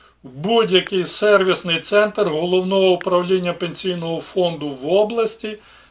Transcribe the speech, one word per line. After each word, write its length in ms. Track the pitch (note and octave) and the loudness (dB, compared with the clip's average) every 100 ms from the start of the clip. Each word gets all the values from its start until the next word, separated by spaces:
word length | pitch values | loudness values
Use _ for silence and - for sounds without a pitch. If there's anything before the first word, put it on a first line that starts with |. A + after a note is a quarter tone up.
| _ _ | _ _
в 60 | C3+ | -20
будь-який 760 | C3 F#3 A#3 G3 F3+ F3 F#3+ | -8 0 2 2 2 0 -2
сервісний 760 | E3 - G#3+ G3+ F#3 F3 F3 E3 | -4 0 4 4 4 0 -2 -4
центр 420 | - G#3 G#3 G3+ | 0 2 2 0
Головного 680 | F#3+ D3+ F3 F#3 F#3 G3 F#3+ | -2 -2 0 0 2 2 4
управління 600 | F3+ - F3+ F3+ F#3+ F3 | 2 2 0 2 0 0
Пенсійного 680 | E3+ F3 - F#3 F3 E3 E3 | -4 -6 -6 -6 -4 -4 -6
фонду 480 | - F#3+ F3 D#3+ D3 | -4 0 0 -2 -8
в 240 | C3 C#3 | -8 0
області, 680 | F#3+ G#3+ A#3 G#3+ - G#3+ G#3 - - _ | 2 2 0 -4 -4 -12 -12 -16 -20 _